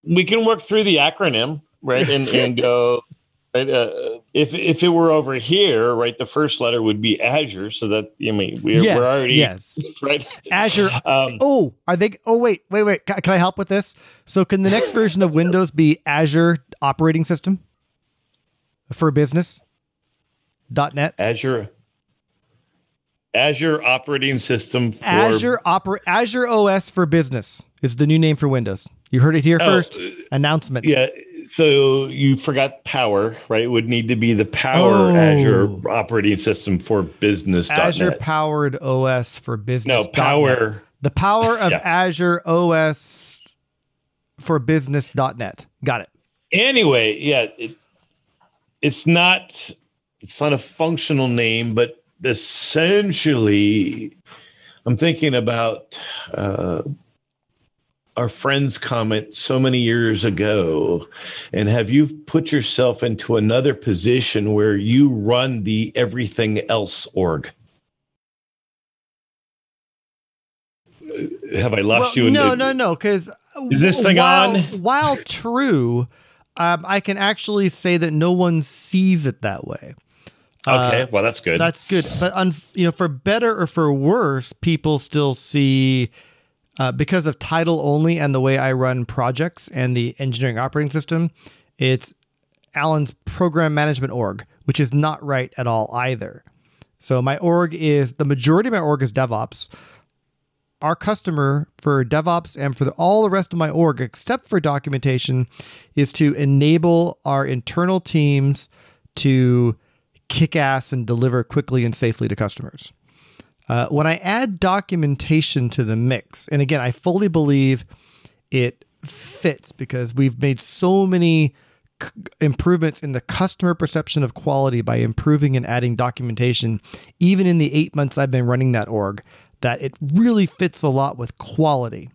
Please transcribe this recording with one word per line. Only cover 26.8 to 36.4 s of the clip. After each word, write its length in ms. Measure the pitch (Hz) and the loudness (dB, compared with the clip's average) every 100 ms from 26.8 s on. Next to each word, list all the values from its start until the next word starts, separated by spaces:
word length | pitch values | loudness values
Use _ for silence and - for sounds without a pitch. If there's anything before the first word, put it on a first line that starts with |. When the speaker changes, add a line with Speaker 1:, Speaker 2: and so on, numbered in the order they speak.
| - | 0
Speaker 2:
for 160 | - 170 | -2 2
business 580 | 165 135 127 - - - _ | 2 2 -4 -6 -12 -14 _
is 140 | 139 | -4
the 120 | 120 147 | 0 4
new 120 | 160 | 4
name 160 | 160 | 4
for 140 | 147 143 | 2 0
Windows. 400 | 131 107 95 - _ _ | 0 -2 -6 -10 _ _
You 80 | 127 | 4
heard 160 | 143 160 | 4 4
it 80 | |
here 140 | 143 165 | 4 4
Speaker 1:
Oh, 60 | 170 | 4
Speaker 2:
first. 280 | 185 170 - | 4 2 -8
Speaker 1:
uh, 140 | - - - | -12 -14 -6
Speaker 2:
Announcement. 520 | 135 143 156 - 127 151 | -2 0 0 -2 -2 0
Speaker 1:
yeah. 180 | 135 131 - - - - | 2 2 -2 -18 -18 -12
So 600 | - 156 139 139 135 135 | 2 4 6 4 2 0
you 300 | 131 139 135 | 2 2 2
forgot 460 | - 135 135 - | 0 0 -2 -4
Power, 520 | - 139 120 101 110 110 - | -8 -2 0 2 0 -6 -2
right? 140 | 110 | 0
It 60 | 120 | 2
would 200 | 120 113 | 0 0
need 200 | 120 113 | -2 0
to 80 | 117 | 0
be 160 | 117 | 2
the 100 | 107 | 2
Power 680 | 107 - 131 - 185 196 185 | 0 -2 0 4 6 6 4
Speaker 2:
Oh. 20 | |
Speaker 1:
Azure 760 | 175 160 147 135 95 104 95 - | 6 6 6 4 4 2 -2 -4
operating 500 | 113 107 117 104 | -4 0 0 2
system 420 | 98 | 0